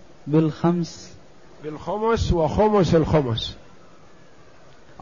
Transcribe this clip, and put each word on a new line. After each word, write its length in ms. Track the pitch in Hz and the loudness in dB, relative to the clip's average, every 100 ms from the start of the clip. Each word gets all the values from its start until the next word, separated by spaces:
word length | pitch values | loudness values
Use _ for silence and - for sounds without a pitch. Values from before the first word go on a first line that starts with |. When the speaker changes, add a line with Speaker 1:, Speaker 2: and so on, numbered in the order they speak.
| - - - | -20 -16 -2
Speaker 1:
بالخمس، 840 | 156 156 - 170 175 160 - - - - - - - | 0 0 0 -2 0 -4 -10 -18 -20 -20 -20 -20 -16
Speaker 2:
بالخمس 680 | 151 151 - 208 226 226 - | -14 -12 -8 -4 -2 -2 0
وخمس 600 | 175 156 - 214 208 160 | 2 2 2 2 4 4
الخمس. 640 | 170 127 151 127 113 - - - - - - - - - - - - - - - - | 2 4 2 0 -4 -6 -12 -20 -20 -20 -20 -20 -20 -20 -20 -20 -20 -20 -20 -20 -6